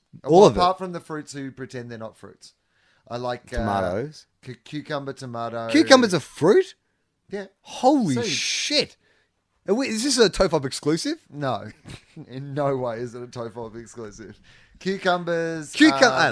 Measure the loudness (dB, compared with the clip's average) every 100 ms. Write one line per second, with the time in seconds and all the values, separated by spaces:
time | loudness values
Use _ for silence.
0 | _ -10 4 8 8 6 0 0 -6 -10
1 | -10 -12 -12 -12 -12 -12 -12 -12 -12 -14
2 | -14 -16 -20 -20 -20 _ _ _ _ _
3 | -12 -8 -6 -8 -8 -4 -2 0 0 -2
4 | -6 -10 -20 _ -18 -18 -12 -12 -8 -8
5 | -8 -12 -10 -8 -6 -6 0 2 6 6
6 | 6 0 -4 0 2 4 2 -6 _ _
7 | _ _ _ -14 -14 _ -20 0 2 4
8 | 2 0 0 -4 -4 -4 -2 -2 -2 _
9 | _ _ _ _ _ _ -2 -2 -2 -2
10 | -2 2 2 4 0 0 -2 -4 -2 -2
11 | -2 -8 _ -8 -6 -6 -8 -18 -20 -20
12 | _ -20 -16 -14 -10 -4 -2 -2 -4 -6
13 | -10 -12 -14 -10 -12 -10 -12 -14 -18 -16
14 | -16 -14 -18 -20 _ -20 _ -10 -6 -2
15 | 0 0 0 -2 -2 -6 -6 4 4 6
16 | 4 4 2